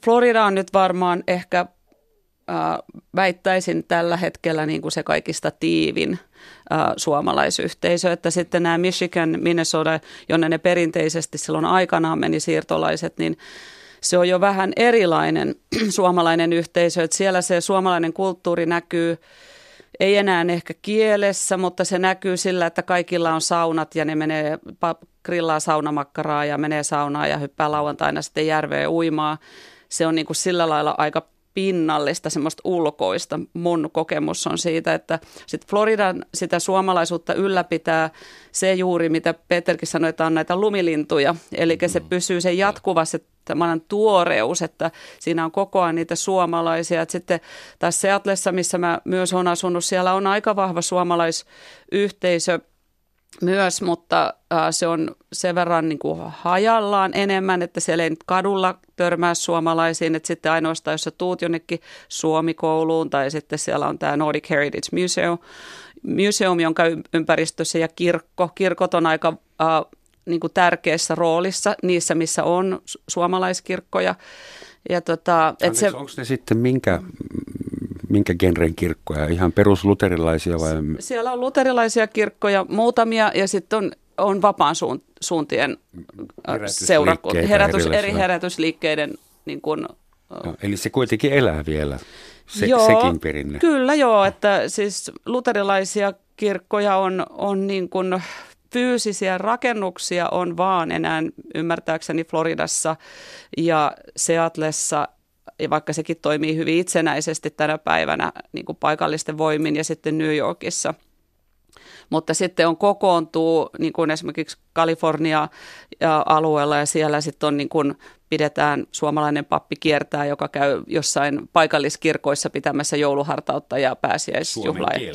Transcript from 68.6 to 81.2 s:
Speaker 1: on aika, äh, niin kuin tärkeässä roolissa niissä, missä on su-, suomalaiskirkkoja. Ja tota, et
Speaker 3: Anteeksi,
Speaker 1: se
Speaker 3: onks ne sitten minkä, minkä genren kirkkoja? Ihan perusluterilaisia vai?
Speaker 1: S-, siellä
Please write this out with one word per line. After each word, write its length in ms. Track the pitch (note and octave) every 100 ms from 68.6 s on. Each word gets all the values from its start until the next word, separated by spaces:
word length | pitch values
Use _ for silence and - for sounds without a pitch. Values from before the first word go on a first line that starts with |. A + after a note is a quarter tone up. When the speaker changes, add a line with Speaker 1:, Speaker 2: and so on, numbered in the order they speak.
| F#3+ F3 F3+
Speaker 1:
on 120 | F3+ E3
aika, 280 | D#3+ E3+ E3 _ _
äh, 60 | D#3+ D#3+ D#3 - _ _ -
niin 140 | E3+
kuin 140 | E3
tärkeässä 640 | F#3+ F3 E3+ - D#3+ - D#3+
roolissa 600 | E3+ E3 F#3 F#3 G3+ -
niissä, 320 | F3+ F3 - E3
missä 280 | D#3+ -
on 380 | D#3 F3 F#3+ F#3 -
su-, 120 | - -
suomalaiskirkkoja. 1080 | - F3 F#3 F#3 F#3 - F#3 - F#3+ F#3 F3+ - - - - - - -
Ja 120 | F3
tota, 460 | E3+ E3 - E3+ D#3+
et 40 |
Speaker 3:
Anteeksi, 260 | - F3 -
Speaker 1:
se 120 | - B2
Speaker 3:
onks 200 | C#3 -
ne 80 | B2
sitten 320 | C3 - A2+
minkä, 440 | B2 B2+ - F2 F3+ - - - - - - - - - -
minkä 240 | G#2 G2+ F2
genren 360 | F#2 E2+ E2 D#2+
kirkkoja? 520 | F2 D#2+ - D2+ D2+
Ihan 240 | E2+ F2+
perusluterilaisia 1080 | D#2+ G#2 G2 G2 G2 G2+ F2 E2 D#2+ F2+ E2+
vai? 120 | D#2+ D#2+ D2+ D#2
Speaker 1:
S-, 80 | -
siellä 240 | B3